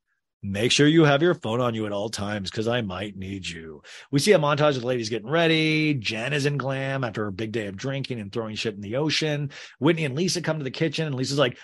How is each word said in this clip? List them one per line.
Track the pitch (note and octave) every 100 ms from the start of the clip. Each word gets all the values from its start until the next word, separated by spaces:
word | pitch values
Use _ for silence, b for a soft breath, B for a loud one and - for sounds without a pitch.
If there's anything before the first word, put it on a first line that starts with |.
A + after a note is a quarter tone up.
| _ _ _ _ G2
"Make | G2 A#2+
sure | - D3
you | E3 D3+
have | C#3+
your | F3
phone | E3 A2 A#2
on | B2
you | A2+ G#2+
at |
all | G2+ A2
times, | A2+ G2+ G#2 F#2
'cause | - A2
I | A#2+
might | G#2 F2+ G#2 F#2+
need | F#2+ F#2+ F2
you." | E2 D#2+ D2+ - B B
We | C#3+
see | G3+
a | F#3
montage | D3 D#3 D3+ C3
of |
the | A#2+
ladies | B2+ G#2+
getting | A2+ G#2+
ready. | E3 E3 D#3+ D#3 D#3 D#3 C#3+
Jen | G#2 A2 B2
is | D3 C#3
in | C#3+
glam | C3+ C3+ C3+ C3+
after | B2 A2+
her | G#2
big | F#2+ A2+
day | A2+ G2+
of | F#2+
drinking | C3 C#3 C3 A#2+
and | G2+
throwing | A#2+ A2 G#2
shit | A#2 G2
in |
the | G2+ B2+
ocean. | D#3 C#3+ D#3 D3 C#3+ B B B
Whitney | C#3+ E3 D3
and | C3+
Lisa | F#3 F3+
come | D#3+ D#3
to |
the | C3
kitchen, | - E3 D3+ D#3
and | B2+
Lisa's | C3 C#3+
like, | B2+ -